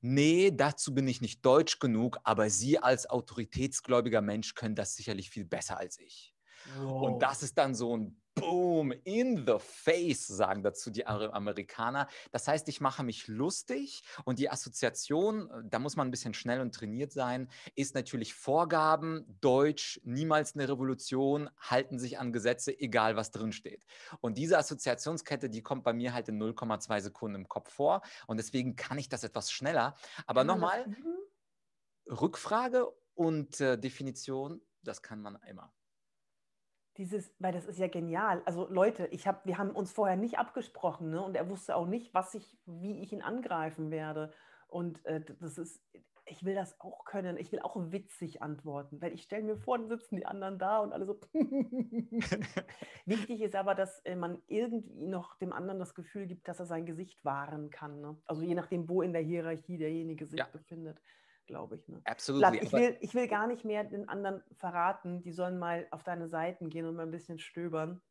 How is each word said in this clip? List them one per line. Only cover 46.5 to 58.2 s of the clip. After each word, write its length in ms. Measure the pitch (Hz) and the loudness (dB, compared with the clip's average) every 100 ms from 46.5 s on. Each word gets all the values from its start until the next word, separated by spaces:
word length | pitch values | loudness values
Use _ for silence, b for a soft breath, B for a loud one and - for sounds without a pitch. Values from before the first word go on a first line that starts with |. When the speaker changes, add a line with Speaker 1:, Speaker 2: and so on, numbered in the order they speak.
| 196 | -2
Speaker 2:
das 240 | 185 - | -4 -10
auch 240 | 185 - | -16 -14
können. 320 | - 202 185 175 | -8 -6 -4 -6
Ich 160 | 165 | -6
will 80 | - | -6
auch 160 | - 208 170 | -6 -6 -6
witzig 500 | 190 202 - 165 160 | -6 -8 -10 -10 -8
antworten, 580 | 151 147 156 143 143 147 | -8 -8 -8 -8 -8 -8
weil 120 | 170 | -8
ich 80 | 170 | -8
stell 220 | - 208 | -8 -6
mir 120 | 214 208 | -4 -4
vor, 220 | 104 247 | 0 -2
dann 100 | 220 | 0
sitzen 280 | 233 - 196 | -6 -4 -6
die 100 | - | -4
anderen 320 | 196 190 190 | -6 -6 -4
da 220 | 185 214 | 0 2
und 120 | 208 | 2
alle 140 | - 196 | -2 -4
so. 140 | 208 - | -6 -4
<laughs> 1700 | 311 285 269 - 254 233 233 226 226 226 190 - - 185 - - - - | 0 2 2 0 -2 -4 -4 -4 -2 0 -2 -2 -6 -8 -14 -16 -14 -2
Wichtig 360 | 220 208 233 | -2 0 -4
ist 120 | 214 | -2
aber, 200 | 196 196 | 0 0
dass, 260 | 196 190 - | 2 0 -2
äh, 160 | - 180 | -8 -4
man 260 | 175 175 _ | -4 -6 _
irgendwie 580 | 214 240 226 - - 160 | 0 0 -2 -6 -10 -6
noch 300 | 185 175 - | -6 -8 -8
dem 140 | 185 | -6
anderen 260 | - 180 196 | -6 -6 -6
das 160 | 180 | -8
Gefühl 320 | - 160 208 196 | -10 -12 -10 -10
gibt, 220 | 180 - | -10 -10
dass 100 | 175 | -10
er 60 | 175 | -6
sein 200 | 165 170 | -6 -6
Gesicht 380 | 160 185 - | -8 -10 -6
wahren 460 | 147 139 143 151 151 | -4 -4 -4 -8 -8
kann, 300 | - 147 147 | -10 -12 -12
ne? 200 | 147 156 | -12 -14